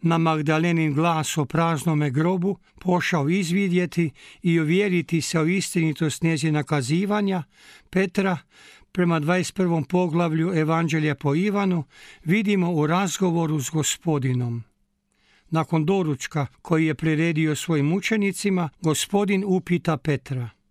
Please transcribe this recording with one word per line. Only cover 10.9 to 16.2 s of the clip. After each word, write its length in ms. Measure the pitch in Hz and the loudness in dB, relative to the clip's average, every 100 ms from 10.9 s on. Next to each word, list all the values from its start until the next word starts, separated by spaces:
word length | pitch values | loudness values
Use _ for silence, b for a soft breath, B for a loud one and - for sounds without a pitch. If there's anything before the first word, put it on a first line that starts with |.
| 156 151 | 0 -2
po 200 | 139 143 | -2 -2
Ivanu, 500 | 151 208 202 196 170 135 B B B | 0 0 0 0 0 -4 B B B
vidimo 480 | 156 208 208 196 175 | 0 0 2 2 2
u 140 | 160 147 | 0 2
razgovoru 720 | 175 190 - 185 170 160 151 | 0 0 0 0 0 0 -2
s 100 | 123 | -2
Gospodinom. 920 | 156 139 - 170 151 131 123 120 117 - _ _ _ _ b b b b | -2 -2 -4 -2 0 0 -2 -4 -6 -12 _ _ _ _ b b b b
Nakon 340 | 160 151 160 | -4 0 0
doručka 640 | 156 196 160 135 | 0 0 0 -4